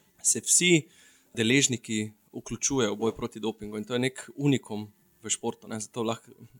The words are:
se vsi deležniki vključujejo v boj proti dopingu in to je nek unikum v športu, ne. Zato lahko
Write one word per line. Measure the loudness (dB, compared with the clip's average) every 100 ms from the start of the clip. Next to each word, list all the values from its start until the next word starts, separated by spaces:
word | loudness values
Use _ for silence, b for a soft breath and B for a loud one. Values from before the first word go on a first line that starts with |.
| _ _
se | 0 0
vsi | 2 4 6 6 b b b b b 0
deležniki | 4 4 4 0 -4 -4 -4 -10 _
vključujejo | -14 -10 -6 -2 0 0
v | 0
boj | -2 -2
proti | -6 -6
dopingu | -6 -6 -8 -10
in |
to | -4
je | -2
nek | -2 -4 -12 -2
unikum | 2 2 0 -10 -10 -14 _ _
v | -6
športu, | -4 -4 -8 -10
ne. | -10
Zato | -8 -4
lahko | -4 -4 -8 -20 -20